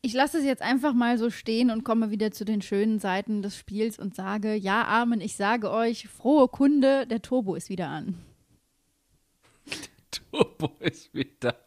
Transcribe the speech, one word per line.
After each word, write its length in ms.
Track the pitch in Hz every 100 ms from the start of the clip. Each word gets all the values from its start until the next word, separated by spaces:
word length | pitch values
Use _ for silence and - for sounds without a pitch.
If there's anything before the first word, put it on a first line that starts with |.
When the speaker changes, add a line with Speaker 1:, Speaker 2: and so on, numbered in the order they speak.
Speaker 1:
Ich 120 | 254
lasse 240 | 247 285 330
es 60 |
jetzt 180 | 277 254
einfach 320 | 240 254 294
mal 240 | 247 240 240
so 120 | 233
stehen 400 | - - 226 247
und 140 | 226
komme 260 | 240 226 220
wieder 220 | 208 214
zu 140 | 208 202
den 160 | 214
schönen 360 | 190 202 220 220
Seiten 420 | 196 185 208 214
des 160 | 202 -
Spiels 400 | - 202 226 214
und 160 | 196
sage: 400 | - 190 208 208
Ja, 300 | 214 190 208
Armin, 360 | - 220 240 233
ich 160 | 196 -
sage 340 | 202 233 208
euch, 380 | 220 233 226 -
frohe 400 | - 233 302 254
Kunde, 580 | - 277 294 269 269 -
der 140 | 226
Turbo 340 | - 254 196
ist 140 | 170 -
wieder 200 | 185 165
an. 260 | 151 - 170 - _ _ _ _ _ _ _ _ _ _ _ _ _ -
Speaker 2:
<laughs> 0 |
Der 560 | - - _ _ - _
Turbo 460 | - - - 160 -
ist 320 | 170 - -
wieder 440 | 143 131 _ 123 -